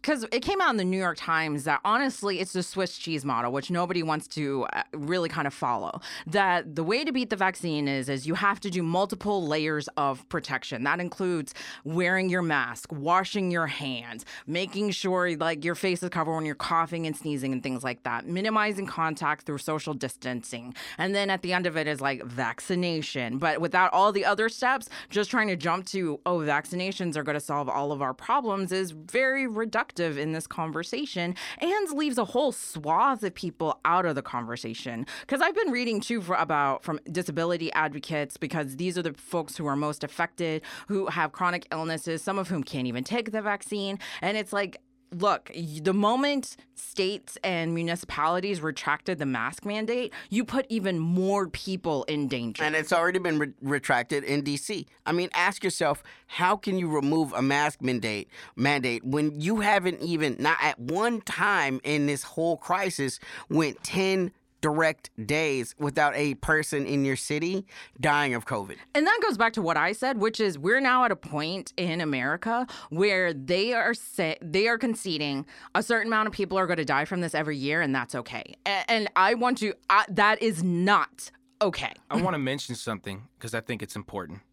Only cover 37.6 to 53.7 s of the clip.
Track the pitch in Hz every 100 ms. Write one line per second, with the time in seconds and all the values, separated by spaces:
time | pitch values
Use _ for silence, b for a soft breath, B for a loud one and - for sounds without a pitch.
37.6 | 160 - 156 147 - 156 143 - 156 165
38.6 | 139 135 180 175 165 139 - 175 151 -
39.6 | 151 139 151 147 143 - 170 - 165 156
40.6 | B B B 202 185 156 156 - 180 175
41.6 | - 156 160 160 170 160 202 196 185 175
42.6 | 131 139 127 120 131 240 220 220 208 202
43.6 | - 208 196 196 B B 180 214 190 202
44.6 | 190 - _ _ _ 175 202 156 - -
45.6 | 165 151 156 196 208 254 285 285 - -
46.6 | B - - - 185 208 - - 190 175
47.6 | 165 165 170 170 - - 156 180 196 185
48.6 | 156 139 - 147 - 175 139 127 120 160
49.6 | 202 208 220 247 214 B B 208 226 254
50.6 | 262 226 190 175 165 180 185 202 180 -
51.6 | - 190 170 143 120 147 139 131 117 101
52.6 | 151 156 151 175 170 180 180 156 147 -
53.6 | 135